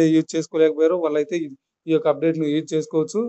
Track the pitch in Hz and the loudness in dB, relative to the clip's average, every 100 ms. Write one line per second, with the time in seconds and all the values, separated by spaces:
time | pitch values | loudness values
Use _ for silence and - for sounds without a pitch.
0 | 165 160 165 160 151 165 160 147 160 180 | 4 2 0 -4 -4 2 2 4 0 2
1 | 160 151 147 175 151 135 _ _ 160 156 | 0 -2 -2 -4 -6 -12 _ _ -2 0
2 | 160 139 160 156 151 151 151 156 151 160 | 2 0 0 0 -2 -2 -2 -6 -2 -2
3 | 156 208 | -2 -4